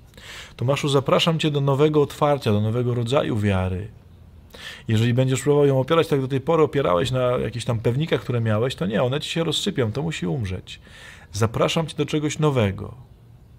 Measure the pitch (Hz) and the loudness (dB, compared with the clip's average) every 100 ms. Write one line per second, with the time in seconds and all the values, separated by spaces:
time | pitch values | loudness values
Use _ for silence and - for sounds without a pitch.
0 | - - - - - - 120 143 147 139 | -20 -20 -18 -18 -18 -6 -2 0 0 0
1 | - 175 175 160 160 143 139 135 156 156 | 2 2 2 0 0 0 0 2 4 4
2 | 143 - 151 143 117 104 107 117 120 120 | 0 0 0 2 2 2 2 0 -2 -2
3 | 117 143 170 117 104 95 92 92 101 - | 0 0 0 0 0 0 0 -4 -8 -14
4 | - - - - - - - - - 110 | -20 -20 -20 -20 -20 -18 -16 -14 -2 2
5 | 120 120 131 131 147 147 143 131 131 165 | 2 2 2 0 2 4 4 4 2 2
6 | 156 143 131 135 131 165 147 139 139 87 | 2 0 0 -2 0 2 4 2 2 2
7 | 120 127 123 127 127 117 117 117 120 127 | 2 0 0 0 -2 -4 -4 0 0 0
8 | 165 143 - 120 113 107 127 - 175 208 | 0 -2 -2 -2 0 0 0 -2 -2 0
9 | 123 143 - 165 165 - 202 156 113 135 | 0 -2 -4 -4 -2 -2 -2 0 -2 -2
10 | 160 151 175 151 98 92 - - - - | -4 -4 -4 -4 -4 -6 -10 -20 -20 -20
11 | - - - 98 113 - 165 165 156 - | -20 -20 -14 -2 -2 0 0 0 -4 -4
12 | 147 156 151 - 151 131 101 92 98 - | -4 -2 -2 0 0 2 0 -2 -10 -14
13 | - - - - - | -20 -20 -20 -20 -20